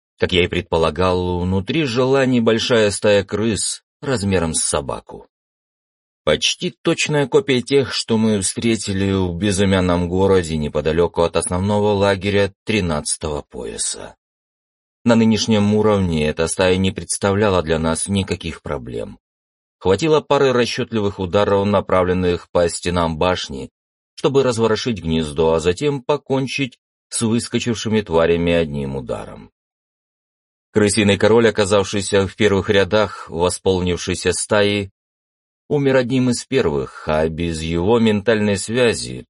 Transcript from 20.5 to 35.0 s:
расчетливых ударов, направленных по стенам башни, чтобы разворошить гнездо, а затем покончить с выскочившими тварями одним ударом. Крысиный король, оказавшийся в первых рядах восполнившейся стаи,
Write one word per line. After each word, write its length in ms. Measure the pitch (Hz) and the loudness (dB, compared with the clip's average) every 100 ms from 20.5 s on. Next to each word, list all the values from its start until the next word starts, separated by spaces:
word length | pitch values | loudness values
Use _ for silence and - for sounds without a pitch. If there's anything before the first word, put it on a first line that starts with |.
расчетливых 680 | 123 117 - 120 113 101 98 | 2 0 -2 -4 -2 -2 -2
ударов, 480 | 95 101 101 98 101 | -2 0 2 2 2
направленных 840 | 98 - 92 90 90 90 85 - | 0 0 0 2 0 0 -2 -2
по 180 | 90 85 | 0 0
стенам 480 | - 90 87 82 78 | -2 -4 -2 -2 0
башни, 540 | 90 87 - 67 65 _ _ _ _ | 0 -2 -6 -10 -14 _ _ _ _
чтобы 280 | - 160 135 | -4 0 2
разворошить 600 | 131 113 113 107 127 98 | 2 2 0 0 -2 -4
гнездо, 520 | 80 80 76 71 80 | -2 -2 -2 0 2
а 60 | 80 | 2
затем 420 | 85 90 147 143 | 0 0 -2 -2
покончить 760 | - 147 - 135 131 143 131 - _ _ _ | -2 -4 -2 -4 -2 -4 -6 -8 _ _ _
с 140 | - | -4
выскочившими 800 | 113 117 - 120 123 110 113 107 | 0 0 -2 -4 -2 -4 -2 -2
тварями 500 | 98 82 82 85 85 | 0 2 2 2 0
одним 440 | 85 78 71 69 67 | 0 0 -4 -6 -8
ударом. 540 | 58 53 52 52 50 _ _ _ _ _ _ _ _ _ _ _ _ | -8 -10 -12 -18 -20 _ _ _ _ _ _ _ _ _ _ _ _
Крысиный 440 | 104 104 110 101 98 | 2 2 4 2 4
король, 320 | 104 117 113 | 4 4 4
оказавшийся 800 | 107 95 104 92 104 95 98 95 | 2 2 2 0 -4 0 0 0
в 100 | - | 0
первых 320 | 104 98 98 | 2 2 2
рядах 640 | 98 92 107 98 - - | 2 2 2 0 -4 -10
восполнившейся 1000 | 82 87 - 98 92 90 85 - 87 90 | -2 -2 0 -2 0 0 -4 -4 -2 -2
стаи, 580 | 87 - 107 104 104 98 _ | -2 0 2 2 0 -4 _